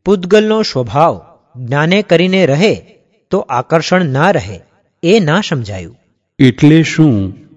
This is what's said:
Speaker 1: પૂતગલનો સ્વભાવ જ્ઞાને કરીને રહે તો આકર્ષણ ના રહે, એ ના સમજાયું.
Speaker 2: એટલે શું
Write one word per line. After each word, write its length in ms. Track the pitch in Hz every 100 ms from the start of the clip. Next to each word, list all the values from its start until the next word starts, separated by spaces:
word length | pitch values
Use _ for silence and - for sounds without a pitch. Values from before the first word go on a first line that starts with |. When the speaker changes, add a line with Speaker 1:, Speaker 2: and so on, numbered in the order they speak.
| 180
Speaker 1:
પૂતગલનો 560 | 196 175 214 214 220
સ્વભાવ 600 | 214 131 120 135 165 98 - _ _ 123
જ્ઞાને 440 | 120 143 160 196
કરીને 440 | 202 170 185 190 160
રહે 300 | 139 208 165 - _ _ _ _
તો 100 | 190
આકર્ષણ 680 | 208 123 - 160 - 180 160
ના 260 | 135 180
રહે, 280 | 175 98 90 _ _ _ _
એ 160 | 165 220
ના 220 | 151 175
સમજાયું. 540 | 208 143 104 95 82 - _ _ _ -
Speaker 2:
એટલે 440 | 131 - 147 160
શું 500 | 156 - 156 107 95 95 -